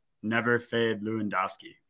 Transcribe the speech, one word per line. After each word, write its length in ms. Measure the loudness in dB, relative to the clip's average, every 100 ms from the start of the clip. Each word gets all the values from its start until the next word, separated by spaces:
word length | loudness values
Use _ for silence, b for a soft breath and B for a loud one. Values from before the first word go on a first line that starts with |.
| _ _
"Never 360 | -2 0 4 2
fade 420 | 2 0 2 0
Lewandowski. 760 | -2 -2 -2 0 0 -4 -16 -20 _